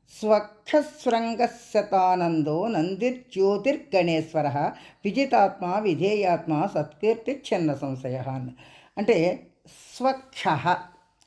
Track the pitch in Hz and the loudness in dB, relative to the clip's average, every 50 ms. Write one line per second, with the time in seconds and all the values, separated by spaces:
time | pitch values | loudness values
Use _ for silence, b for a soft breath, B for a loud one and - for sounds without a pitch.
0 | b _ - - - 214 220 208 214 - - _ - - - 302 294 - - - | b _ -14 -4 2 2 2 2 2 -2 -16 _ -8 0 2 2 2 0 -6 -6
1 | - 254 233 226 233 226 233 196 247 - - - - - - 214 202 - 202 190 | -2 0 0 0 0 -2 -2 0 0 -2 -2 -6 -12 -4 -2 -2 0 2 2 2
2 | 185 185 185 180 175 170 165 160 147 151 151 165 190 233 226 165 156 180 196 180 | 4 4 2 2 2 2 2 0 0 0 0 -2 -2 -2 0 0 0 -2 -2 -2
3 | 226 254 254 247 - - - 190 190 196 202 202 202 269 285 - - - - 190 | -2 -2 -2 -4 -10 -10 -2 2 2 2 2 2 0 0 -2 -2 -2 0 2 2
4 | 175 170 165 160 160 - - 156 147 143 127 143 151 202 254 B B B B B | 2 4 2 0 -2 -2 -2 -2 0 0 0 0 -2 -2 -4 B B B B B
5 | - 202 180 247 277 269 247 226 202 190 190 - 180 175 180 208 220 208 156 139 | -6 -4 0 0 0 2 4 4 4 4 2 -2 -6 -4 -2 0 0 0 0 2
6 | 175 196 214 208 196 180 175 160 165 165 156 147 175 202 - 196 196 - - - | 2 0 0 2 2 2 0 0 0 -2 -2 0 0 -2 -2 -2 -4 -4 -6 -4
7 | - 214 226 226 - - 277 262 - - 226 185 170 151 143 131 - 139 131 131 | 0 0 0 0 -2 -8 -8 -6 -4 -4 -2 0 0 0 -2 -2 -4 -6 -6 -6
8 | - 131 123 131 123 135 131 135 127 127 - B B B B B B B B - | -6 -6 -6 -6 -6 -6 -6 -6 -8 -10 -12 B B B B B B B B -6
9 | 214 220 226 175 160 180 202 - - - _ _ _ - - - - - - - | 0 2 2 4 4 0 0 -4 -8 -20 _ _ _ -20 -20 -20 -20 -18 -10 -2
10 | 247 262 262 262 - - - - - 196 160 139 127 170 180 - - - - _ | -2 -2 -2 -2 -8 -16 -12 -6 -2 -2 -2 0 0 0 -2 -2 -4 -14 -20 _
11 | _ _ _ _ _ | _ _ _ _ _